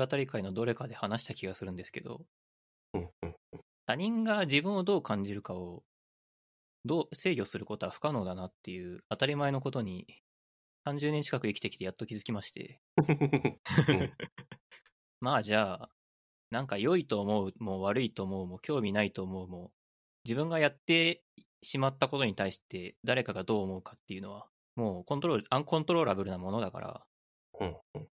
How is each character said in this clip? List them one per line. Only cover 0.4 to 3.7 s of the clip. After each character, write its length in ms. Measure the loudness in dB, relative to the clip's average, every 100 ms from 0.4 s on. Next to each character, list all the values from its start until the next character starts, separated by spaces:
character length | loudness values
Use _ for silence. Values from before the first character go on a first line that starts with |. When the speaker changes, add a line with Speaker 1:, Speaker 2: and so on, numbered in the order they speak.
Speaker 1:
の 100 | -2
ど 140 | 0 0
れ 80 |
か 140 | 0 -4
で 80 | -4
話 280 | -2 -2
し 20 | -4
た 80 |
気 120 | -8 -8
が 80 |
す 100 | -6
る 80 | -8
ん 40 | -8
で 100 | -10
す 60 |
け 100 | -10
ど、 240 | -10 -12 -16 _ _ _ _ _ _
Speaker 2:
う 40 | -6
ん、 40 | -6 -8
う 60 | -10
ん、 80 | -10 _
う 40 | -20
ん。 40 | -20